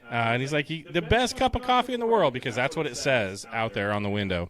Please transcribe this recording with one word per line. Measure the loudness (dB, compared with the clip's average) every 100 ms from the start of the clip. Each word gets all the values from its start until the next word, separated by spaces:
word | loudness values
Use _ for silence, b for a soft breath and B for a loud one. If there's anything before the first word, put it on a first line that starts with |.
| -4
Uh, | -2
and | 0 0
he's | 0
like, | -2 -2
He, | -6 -4
the | -4
best | 2 2 2 0
cup | 0 0
of |
coffee | 2 2 2
in | -2
the | 2
world, | 4 4
because | 2 -4 -2
that's | -2 0
what | -4
it | -2
says | 2 2 2 -4 -8
out | -4 -2
there | 0 0
on | 0
the | 0
window | 0 0 -2 -2